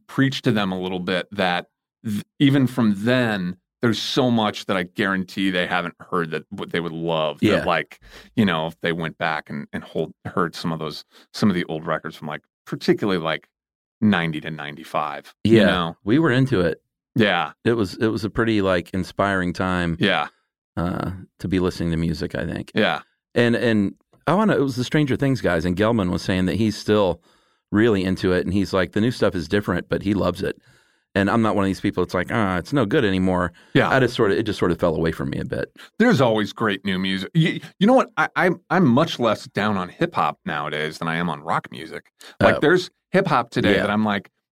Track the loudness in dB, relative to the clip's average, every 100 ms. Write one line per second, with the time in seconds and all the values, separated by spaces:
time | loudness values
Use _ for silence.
0 | -6 0 0 0 0 0 0 -2 -4 -4
1 | -2 -2 -2 -2 0 0 -4 _ _ _
2 | -6 -6 -6 0 4 4 2 2 2 2
3 | 0 0 0 -2 -6 -8 _ _ 0 0
4 | -2 0 2 2 2 -2 -4 -4 -4 -2
5 | -2 -2 -4 -2 0 0 0 -2 -4 -10
6 | -6 -4 -4 -6 -10 -12 -6 -4 -4 -4
7 | -2 -2 -2 0 0 0 0 -2 -4 -12
8 | -20 -20 -8 -2 0 0 -4 -4 -4 -4
9 | -6 -4 -4 -4 -6 -12 -10 -12 -8 -6
10 | -6 -8 -6 -2 -2 -4 -6 -6 -8 -10
11 | -16 _ _ -2 0 0 -2 -6 -4 -4
12 | -6 -12 -10 -12 -14 _ -12 -4 0 2
13 | 2 0 0 -4 -6 _ _ _ _ _
14 | 2 2 2 -4 -8 -10 -12 -14 -6 -4
15 | -4 -6 -14 -4 4 6 6 2 -2 -4
16 | 0 2 4 2 2 2 0 -2 _ _
17 | _ 0 2 2 -2 -2 0 0 -2 0
18 | -2 0 -4 -2 0 2 2 0 -2 -6
19 | -4 -2 0 0 -2 -2 -2 0 -2 0
20 | 0 0 -2 -8 _ _ _ -6 -4 -4
21 | -6 -10 -16 _ -2 0 0 0 -2 0
22 | -2 -2 -4 -6 -6 -6 -4 0 0 -2
23 | -8 _ _ 0 2 2 2 2 0 -4
24 | _ _ -2 2 2 2 0 -2 -2 0
25 | 0 0 0 0 0 0 0 2 2 2
26 | 0 -2 -2 0 0 0 0 -2 0 2
27 | 2 0 _ _ _ _ _ 2 4 4
28 | 0 0 2 0 0 0 0 0 0 0
29 | 0 2 0 0 -2 -2 0 -2 -2 -4
30 | 0 0 0 -2 -6 -8 _ _ _ _
31 | _ 0 2 2 2 2 0 0 -2 -2
32 | -2 -2 -2 0 0 -2 -2 -2 0 2
33 | 2 2 2 2 -2 -4 _ 2 2 2
34 | 2 2 2 2 -2 0 0 2 0 2
35 | 0 -2 -4 -6 -6 -6 -8 -12 -16 2
36 | 4 6 4 4 0 -2 -2 -2 -2 -2
37 | -2 -2 0 2 2 -2 -10 0 4 4
38 | 2 -2 -2 0 0 -2 -2 2 4 4
39 | 2 0 0 0 -4 -4 -2 -2 -6 -4
40 | -4 0 -2 -2 -6 -6 -6 -4 -6 -6
41 | -4 -2 -4 -4 -4 -4 -6 -12 -14 -14
42 | -16 _ -20 -8 -6 0 2 2 0 -10
43 | _ -2 2 0 -2 -2 2 2 0 0
44 | 0 -2 -6 _ _